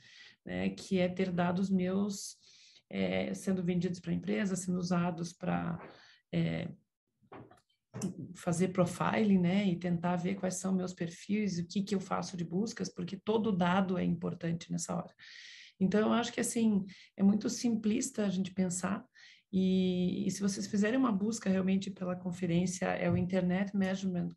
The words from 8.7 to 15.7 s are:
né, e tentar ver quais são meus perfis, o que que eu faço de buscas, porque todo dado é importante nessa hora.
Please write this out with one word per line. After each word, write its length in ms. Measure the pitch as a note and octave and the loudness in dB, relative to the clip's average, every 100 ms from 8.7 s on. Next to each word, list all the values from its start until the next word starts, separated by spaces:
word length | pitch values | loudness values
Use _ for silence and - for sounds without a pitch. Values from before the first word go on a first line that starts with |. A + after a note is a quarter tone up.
| F#3 F3 - E3 - G#3+ F#3+ | 2 2 2 0 2 4 6
né, 260 | F3 G3 G3+ | 4 4 2
e 120 | E3+ | 0
tentar 380 | F3+ E3+ F3 F3+ | 0 0 0 0
ver 200 | F3 F#3+ | -2 -2
quais 200 | F#3 F#3 | -4 -2
são 180 | F#3+ | -2
meus 200 | F#3 F#3 | -2 -2
perfis, 640 | - E3+ - - G#3 G3+ E3+ | -4 -8 -8 -4 -2 0 -2
o 80 | E3+ | -2
que 160 | G#3 | -4
que 120 | G3 G3 | -2 -2
eu 40 | |
faço 360 | - F#3 F3 F3+ | -2 -4 -4 -6
de 80 | |
buscas, 460 | E3+ F3 A3+ - F3+ | -4 -2 -4 -4 -8
porque 240 | - E3+ G3 | -6 -8 -6
todo 340 | - A3 A3 | 0 0 2
dado 460 | F3+ F3 F#3+ F#3 F3+ | 2 4 4 2 2
é 60 | |
importante 680 | F3+ E3+ F3 E3+ E3+ E3+ - | 2 0 -2 -4 -4 -4 -4
nessa 240 | F2 - F3 | -6 -4 -4
hora. 180 | - - - - - - - | -6 -16 -20 -18 -18 -20 -20